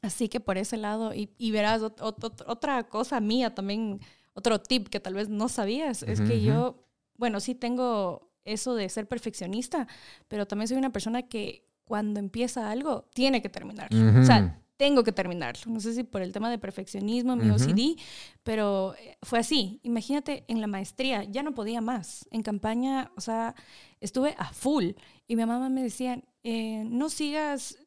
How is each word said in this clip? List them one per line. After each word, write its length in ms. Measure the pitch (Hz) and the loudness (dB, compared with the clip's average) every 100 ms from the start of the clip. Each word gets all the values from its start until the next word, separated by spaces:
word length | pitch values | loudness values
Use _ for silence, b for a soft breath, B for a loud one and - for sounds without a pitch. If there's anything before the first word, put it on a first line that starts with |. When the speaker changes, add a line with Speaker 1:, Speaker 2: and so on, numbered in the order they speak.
Speaker 1:
Así 240 | 214 - 226 | -6 -2 -2
que 120 | 247 | -2
por 180 | - 190 | -2 -2
ese 180 | 202 226 | -2 -4
lado, 380 | 208 214 220 | -4 -2 -2
y, 160 | 214 208 _ | -4 -8 _
y 120 | 233 | -2
verás, 320 | 214 208 226 | 2 4 2
ot-, 180 | 220 214 | 0 -4
ot-, 220 | - 214 | -8 -6
ot-, 200 | 226 - - | -10 -10 -8
otra 380 | 233 294 262 | -4 0 -2
cosa 360 | 220 208 247 277 | -2 -4 -2 0
mía 340 | 208 233 240 | 2 2 2
también, 460 | 226 196 208 226 196 B B B | -2 -4 -4 -4 -6 B B B
otro 260 | - 233 220 | -2 0 0
tip 280 | - 254 202 | 2 0 0
que 120 | 208 | -6
tal 140 | 190 | -6
vez 140 | 190 208 | -4 -4
no 200 | 208 226 | -2 -2
sabías, 540 | - 202 240 311 240 | 0 -2 0 -2 -4
es 180 | - 101 | -2 0
que 140 | 104 | 2
Speaker 2:
Ujú, 80 | 113 | 4
ujú. 20 | 104 | 4
Speaker 1:
yo, 380 | 147 247 - _ _ _ _ | 4 2 -2 _ _ _ _
bueno, 240 | 233 208 | -2 -2
sí 140 | 226 | -4
tengo 760 | 254 240 247 254 220 190 - _ _ | -4 -4 -2 0 0 -2 -4 _ _
eso 300 | - 214 - | -8 -6 -2
de 140 | 240 190 | -2 -2
ser 180 | - 208 | -4 -6
perfeccionista, 800 | 240 233 - 180 202 254 339 240 B B B _ | -6 -6 -8 -6 -6 -2 -2 -4 B B B _
pero 180 | 214 202 | -6 -4
también 220 | 208 220 | -2 -2
soy 80 | 262 | 0
una 160 | 269 | 0
persona 300 | 247 208 240 | -2 -2 -4
que 440 | 247 226 208 - _ _ _ | -4 -8 -8 -10 _ _ _
cuando 320 | 214 214 208 | -2 -2 -2
empieza 500 | 196 226 247 247 214 | -4 -2 -2 -2 -4
algo, 380 | 220 294 240 - | -2 -2 -4 -4
tiene 260 | - 269 262 | 2 4 4
que 60 | 202 | 0
terminarlo. 720 | - - 214 - 110 110 110 | -10 -12 -12 0 6 10 10
O 40 | |
sea, 160 | 127 117 | 10 10
Speaker 2:
Ujú. 100 | 95 78 _ _ | 6 0 _ _
Speaker 1:
tengo 280 | 277 277 | 6 6
que 80 | 226 | 6
terminarlo. 600 | 202 180 175 131 117 233 | 2 -2 -4 -6 -8 -6
No 80 | 226 | -4
sé 140 | 208 | -2
si 80 | 233 | -4
por 180 | 240 202 | -4 -4
el 100 | 185 | -6
tema 180 | 190 220 | -4 -4
de 80 | 240 | -4
perfeccionismo, 800 | 196 190 190 202 202 240 247 247 | -6 -10 -10 -6 -2 0 2 4
mi 100 | 110 | 6
Speaker 2:
Ujú. 40 | |
Speaker 1:
O 40 | 107 | 6
C 140 | 131 | 6
D, 220 | 190 269 330 B B B B | 4 4 0 B B B B
pero, 520 | - 220 208 196 190 - | -4 0 2 2 -2 -6
eh, 180 | 233 - | -18 -18
fue 160 | - 233 | -2 0
así. 420 | 233 311 190 226 | 2 2 2 -4
Imagínate, 600 | 247 233 - 277 285 277 - | -2 -2 0 -2 -2 -6 -4
en 120 | 226 | -4
la 60 | 214 | -2
maestría 580 | 196 196 - 262 233 | -4 -6 -4 -2 -2
ya 180 | 202 202 | -2 -6
no 120 | 294 | -4
podía 260 | 254 208 233 | -4 -4 -2
más. 460 | 220 247 170 - - | -2 -4 -6 -14 -8
En 120 | 226 | -4
campaña, 680 | 220 208 214 226 262 269 - - | -2 -2 -2 0 0 0 -4 -8
o 40 | |
sea, 340 | 196 226 226 - B B B B | -4 -2 -4 -6 B B B B
estuve 340 | 214 - 277 294 | -6 0 0 0
a 140 | 165 | -8
full. 380 | - 254 294 180 196 B B _ | -4 0 2 2 -4 B B _
Y 100 | 226 | 0
mi 100 | 226 | 0
mamá 220 | 240 262 | 0 0
me 120 | 262 | 0
decía, 400 | 254 - 254 247 - _ | -2 -2 -4 -4 -10 _
eh, 420 | 233 226 220 220 220 | -6 -4 -4 -4 -4
"No 220 | 233 311 | -2 -2
sigas" 720 | - 302 302 302 285 - - | -2 -2 -2 -2 -2 -6 -14